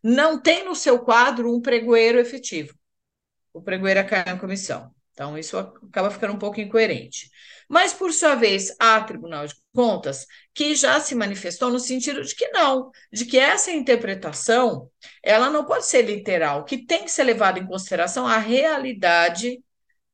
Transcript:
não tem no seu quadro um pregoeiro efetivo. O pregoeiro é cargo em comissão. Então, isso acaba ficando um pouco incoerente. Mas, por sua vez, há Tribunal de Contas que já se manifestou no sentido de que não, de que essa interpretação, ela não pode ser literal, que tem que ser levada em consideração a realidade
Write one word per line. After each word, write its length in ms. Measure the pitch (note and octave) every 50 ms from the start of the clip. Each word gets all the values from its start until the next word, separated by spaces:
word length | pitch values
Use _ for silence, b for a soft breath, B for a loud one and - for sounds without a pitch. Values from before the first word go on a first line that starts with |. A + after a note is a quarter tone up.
| -
não 360 | A3 A#3+ C4+ D4+ D#4+ D#4+ -
tem 240 | - E4 E4+ F4+ G4
no 100 | F#4 E4+
seu 240 | - - D4 B3 A#3+
quadro 560 | A#3 - A3+ A#3 A#3+ - A#3 A#3+ A#3 A#3+ A#3+
um 60 | A#3+
pregoeiro 580 | A#3 C#4 A#3+ A3+ A3+ A#3+ A#3 A#3 A3+ A3+ A#3 B3
efetivo. 540 | B3 A#3+ C#4 B3+ - - F#3+ D#3+ D3 C#3+ - _ _ _ _ _ _ _ _ _ _ _ _ _ _ _ _
O 80 | E3+
pregoeiro 400 | F3+ G3 F#3 F#3 F#3+ F#3+ F#3+ G3
é 20 | F#3+
cargo 280 | G3 G#3+ F#3+ F3 F#3
em 60 | F#3
comissão. 540 | F3+ - F#3 G3 G3 - - B2+ - - - _ _ _ _ _
Então, 240 | - C#3 D3 D3+
isso 200 | D#3 D#3 - -
acaba 540 | F#3+ F#3+ F#3+ - _ - - - G3+ F#3 G3+
ficando 220 | G3+ - A3+ G3+ G#3
um 60 | G3+
pouco 200 | G#3 G3+ G3+ A3
incoerente. 680 | G#3 G3+ A3 A3+ A3+ G3+ D3+ A#2+ - - - - - B B B B B B B B
Mas, 260 | B - E4+ F#4 F#4 -
por 200 | - F#4+ F4 D#4+
sua 220 | - E4+ D4+ C#4
vez, 380 | A#3 A#3 G#3 G3 G3 F#3+ - - -
há 220 | A#3 A3+ A3 A3
Tribunal 440 | A3 - - - D#3+ E3+ D#3+ D3 D3
de 100 | D3 - _ _ _ _
Contas 500 | B3+ B3 A3+ G3 F#3 - D3 C3+ C3 - b b b b b _
que 220 | - D4 D4 D4+
já 240 | - - B3+ C4 D4+
se 140 | D4+ - C4+
manifestou 560 | A#3+ G#3 G3+ G3+ F#3+ - F3 F3 - B3+ B3
no 100 | A#3+ B3
sentido 440 | A#3+ - B3+ C4 B3 D4 C#4 C#4 C4+
de 100 | C4+ -
que 140 | - B4 -
não, 400 | - F#4+ D#4+ C#4 C4 C4 B3+ b b b b b
de 140 | - G#3+ A#3+
que 120 | A#3 C4
essa 340 | B3+ C4 D4 F#4 G#4 - F#4
interpretação, 1200 | E4+ D4+ B3 C4+ A#3+ A3+ A3+ G3+ G3 F#3+ F3+ D#3 D3 - - - A3+ B3 B3+ A3+ E3 C3+ - - _ B B B B B
ela 280 | B - G#3 A3 B3 C#4
não 160 | D4+ D4+ C#4
pode 200 | D4+ - B3 A#3+
ser 160 | - - B3+ A3+
literal, 600 | G#3 G#3 G3+ G3 G3+ F#3 E3+ D#3+ D3 C#3+ D3 -
que 220 | - C4+ A#3+ -
tem 180 | - E4+ E4 -
que 80 | E4+
ser 120 | - - C4+
levada 360 | B3+ A3 G#3 G#3 F#3+ F#3 F#3
em 80 | F#3+
consideração 580 | F#3 F3+ F#3+ F#3 - F#3+ E3+ E3+ F#3+ - C4 B3+
a 120 | A#3+ A3+
realidade 1200 | A3 G#3+ A3 A#3 C4+ D4 D#4+ D#4 C#4 C4 C4 A#3+ F#3+ F#3+ F3 E3+ E3+ E3+ F3 E3+ F3+ G#3+ B3 B3+ B3+ _ _ _ _ _ _ _ _ _ _